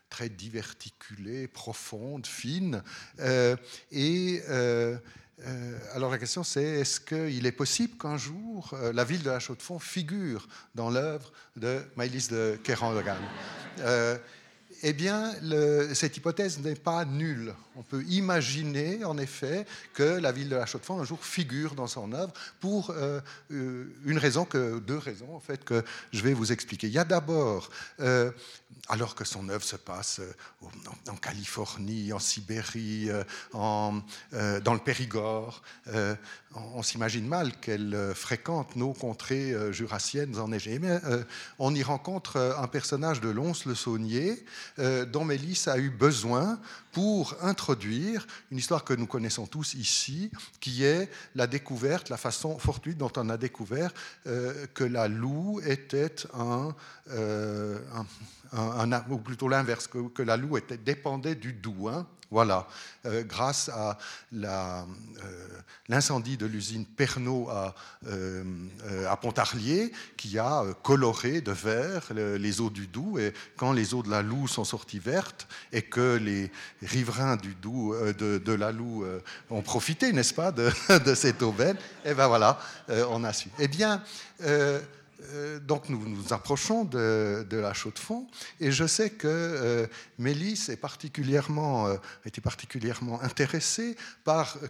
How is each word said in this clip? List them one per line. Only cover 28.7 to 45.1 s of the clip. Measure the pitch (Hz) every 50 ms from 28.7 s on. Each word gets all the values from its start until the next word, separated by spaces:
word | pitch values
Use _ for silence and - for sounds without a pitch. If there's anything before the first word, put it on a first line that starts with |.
| - - - -
alors | 110 107 117 104 -
que | - 107
son | - - 101 98 95
œuvre | 101 107 -
se | - 98
passe, | - - - 90 95 104 - - -
euh, | 92 92 - - - - - _ -
en, | - - - - - - - - 123 104
en |
Californie, | - - - 104 101 101 - - 113 101 - - 104 98 104 113 110 101 101 107
en | 98
Sibérie, | - - - 113 101 87 110 110 - - - 113 110 107 107 110 107 107
euh, | 104 101 98 - - - - - -
en, | 107 104 110 107 104 107 104 104 104 101 - - - - - -
euh, | 110 107 104 101 101
dans | 101 120 120
le | 110
Périgord, | - 131 120 - 131 113 107 110 104 110 110 110 113 120 - - - - - - _ 120
euh, | 107 110 101 101 107 104 - - - - - _ -
on, | 110 113 113 127 123
on | 110
s'imagine | - - 117 113 113 107 117 107
mal | 131 165 180 165 131 - -
qu'elle, | - 113 107 101 104 104 101
euh, | 104 101 98 92
fréquente | - - - 120 - - 165 170 156 131 - -
nos | 120 123 139 131
contrées, | - - 117 110 - - - 135 135 139 135 120
euh, | 104 107 104 95
jurassiennes | - 117 107 107 107 - - - 143 147 139 107 110
enneigées. | 110 110 113 101 - 107 113 143
Mais, | 175 185 175 175 170
euh, | 143 120 123 117 - - - - - - -
on | 135 156 156
y | 139 135
rencontre, | 139 143 135 - 180 190 185 - - -
euh, | 135 127 127 131 151
un | 127
personnage | 123 - 147 - - 147 135 156 165 151 117
de | 110 113
Lons-le-Saunier, | 104 117 147 175 165 - - 135 120 - - 123 113 110 113 110 113 123 160 196 233 240 - - - - - - - -
euh, | 131 131 131 127 127
dont | 120